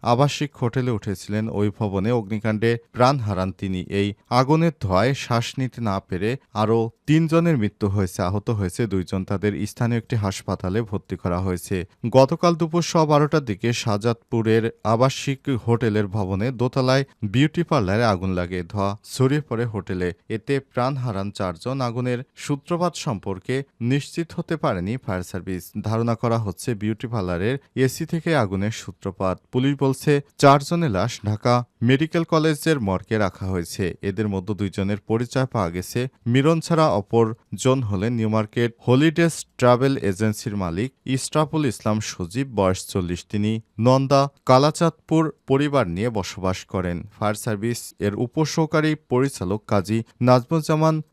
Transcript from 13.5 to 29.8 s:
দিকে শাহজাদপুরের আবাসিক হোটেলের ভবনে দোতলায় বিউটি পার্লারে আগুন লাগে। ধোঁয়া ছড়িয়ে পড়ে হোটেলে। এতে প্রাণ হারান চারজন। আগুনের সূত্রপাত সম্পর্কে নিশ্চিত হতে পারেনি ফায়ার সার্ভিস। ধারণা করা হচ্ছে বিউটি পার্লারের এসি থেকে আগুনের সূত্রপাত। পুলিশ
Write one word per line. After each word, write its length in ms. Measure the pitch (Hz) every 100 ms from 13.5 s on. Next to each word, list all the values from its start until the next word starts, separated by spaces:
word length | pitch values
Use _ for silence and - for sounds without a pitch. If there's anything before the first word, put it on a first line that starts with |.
দিকে 180 | 92 117 120
শাহজাদপুরের 840 | - 104 113 117 _ 117 110 113 113 - 107
আবাসিক 460 | 113 131 - - 135 - 127 107
হোটেলের 400 | 117 117 107 101 104
ভবনে 300 | 92 95 117
দোতলায় 520 | 120 123 135 127 131 135 _ 107
বিউটি 300 | 110 151 - 165
পার্লারে 340 | 151 92 101
আগুন 260 | 120 92 95 90
লাগে। 200 | 87 90 85
ধোঁয়া 200 | 104 98 104 -
ছড়িয়ে 320 | - 131 147 143
পড়ে 160 | 113
হোটেলে। 440 | 120 104 87 92 90 85 _
এতে 260 | 110 - 139 -
প্রাণ 200 | - 123 139
হারান 260 | 123 98 98
চারজন। 460 | - 95 80 123 135 123
আগুনের 320 | 117 123 123 131 -
সূত্রপাত 480 | - 143 - 170 175 -
সম্পর্কে 580 | - 104 101 92 - 127 135 _
নিশ্চিত 480 | 117 139 - - 170 -
হতে 180 | - 165
পারেনি 360 | 151 98 90 127
ফায়ার 180 | - 92 90
সার্ভিস। 320 | 95 95 90 - 107 107
ধারণা 260 | 113 117
করা 240 | 117 120 113
হচ্ছে 300 | 107 87 -
বিউটি 320 | 110 104 110 117
পার্লারের 440 | 113 92 87 101 135 _ -
এসি 200 | 131 - 165
থেকে 180 | 170 170 156
আগুনের 380 | 104 95 101 110
সূত্রপাত। 540 | - - 98 92 95 90 _
পুলিশ 200 | 127 131 139